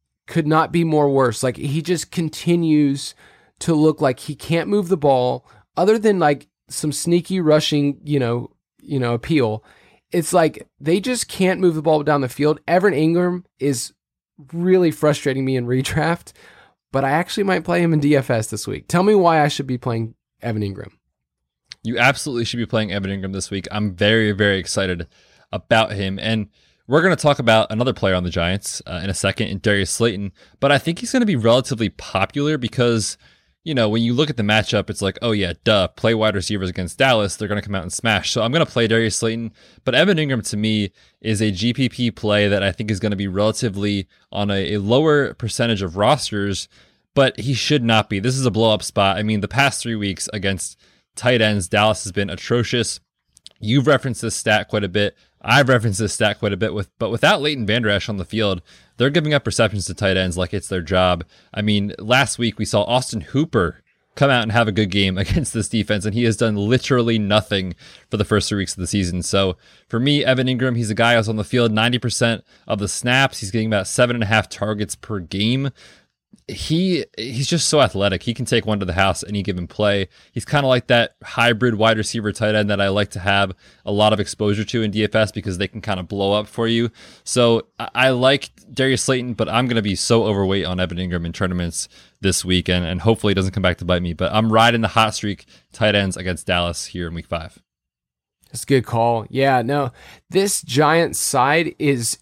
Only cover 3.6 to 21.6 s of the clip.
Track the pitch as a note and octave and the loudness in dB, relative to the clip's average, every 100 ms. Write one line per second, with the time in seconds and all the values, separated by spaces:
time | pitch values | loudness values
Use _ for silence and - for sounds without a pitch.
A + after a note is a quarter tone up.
3.6 | - D#3+ D#3 D3+ D3 B2+ - C#3+ - E3 | 0 2 4 4 0 -2 -8 -10 -2 -2
4.6 | D#3+ G#3 F3 F3+ C#3+ C3 B2 B2 - _ | 0 -2 0 0 2 2 2 -2 -8 _
5.6 | _ - F#3 A3+ G#3+ G3 D#3 C#3+ - _ | _ 0 2 4 2 2 2 0 -6 _
6.6 | - - D#3 C#3 - F3 E3+ F#3 D#3 D3+ | -16 -6 -4 -4 0 0 0 -2 4 4
7.6 | D3+ D3 C#3+ C#3+ D3 C#3+ A#2+ A#2+ - _ | 2 0 0 -2 -2 0 0 -2 -6 _
8.6 | _ _ - C#3 A#2+ A#2 - D#3 A#2 A2 | _ _ -6 -4 -2 -2 0 0 2 -2
9.6 | - _ _ _ _ F3 D#3 F3+ D#3+ - | -10 _ _ _ _ -4 0 2 2 0
10.6 | - _ C#3 F3+ A3 B3 - - F#3 F#3 | -16 _ -2 0 0 -4 -4 0 0 2
11.6 | F#3 D#3 D#3 D#3 D3 D3 B2+ - D3 D#3 | 2 2 2 2 2 0 0 0 0 0
12.6 | - F3 G3+ C#3+ D#3+ E3+ F3+ F3+ - - | 0 2 2 2 2 2 0 -2 -10 -6
13.6 | C#3+ B2+ - _ _ _ _ - C#3 E3 | -2 -2 -6 _ _ _ _ -20 -12 -2
14.6 | F3 F#3 F3 - D3+ C#3+ C#3+ C3+ C3 C3 | 4 4 4 2 0 2 0 -2 0 -2
15.6 | A#2+ B2+ C3+ - D#3 E3+ - - - - | 0 0 0 0 0 -2 -8 -20 -20 -20
16.6 | _ _ _ C3 C3+ D3 F3 - G3 F3+ | _ _ _ -2 0 0 -2 -2 0 0
17.6 | E3 F3 E3+ D#3 C#3+ C#3+ C3 C3+ - - | 0 0 2 2 4 2 2 -2 -2 -6
18.6 | - - - F3 F#3+ G#3 F3 D#3+ D3 - | -8 -8 -2 0 4 4 4 4 2 0
19.6 | C3+ B2 - A2+ A2+ - _ _ A#2 G#2+ | -4 -4 -4 -4 -6 -10 _ _ -6 -4
20.6 | G2+ F#2 - - _ _ _ _ _ _ | -4 -6 -14 -20 _ _ _ _ _ _